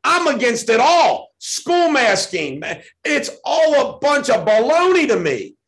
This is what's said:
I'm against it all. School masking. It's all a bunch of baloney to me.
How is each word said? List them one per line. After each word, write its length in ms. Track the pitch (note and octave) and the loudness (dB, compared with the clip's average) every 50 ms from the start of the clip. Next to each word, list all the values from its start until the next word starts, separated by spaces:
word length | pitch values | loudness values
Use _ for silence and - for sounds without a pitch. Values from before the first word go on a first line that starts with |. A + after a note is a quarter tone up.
| - | -4
I'm 240 | D4 E4 F4 F4 | -2 -2 0 0
against 420 | D#4 C4+ G#3+ B3+ A#3+ A#3 A#3 - A#3 | -2 -2 0 -2 -2 -2 -2 -2 -2
it 100 | A3 A3+ | 0 2
all. 500 | B3+ D4+ F4 E4+ D4 G3 B2+ - - - _ _ | 4 4 4 4 4 2 0 -2 -6 -14 _ _
School 520 | - - - - - - F4 F4 E4+ D#4+ | -12 -10 -10 -10 -4 -2 0 0 2 2
masking. 720 | D4 C4+ A#3+ G#3+ - - - - - E3+ D3+ C#3 C3+ D3 D#3 - E3 - - - _ _ - | 2 2 2 2 0 0 -2 -6 -6 -6 -6 -6 -8 -10 -10 -12 -12 -12 -14 -20 _ _ -6
It's 260 | D#4 D4 C#4 - - - - - | -4 -4 -2 -4 -6 -12 -12 -6
all 300 | - - D#4+ D#4+ D#4 D4+ | -4 0 2 2 4 4
a 240 | C#4 B3 - - - | 2 0 0 -4 -4
bunch 280 | - C#4+ D4 C#4+ - - | -2 0 0 0 2 0
of 140 | A#3 - D#3+ | 0 0 2
baloney 600 | G#3 G#3+ A3 A#3 C4+ D#4 E4+ F4+ F#4 F#4 F4 D#4 | 2 2 2 2 2 2 2 2 4 2 2 2
to 140 | - G#3+ F3+ | 2 0 0
me. 340 | E3+ D3+ C3 G#2+ F#2 G2 - _ _ | 0 -2 -4 -4 -6 -12 -16 _ _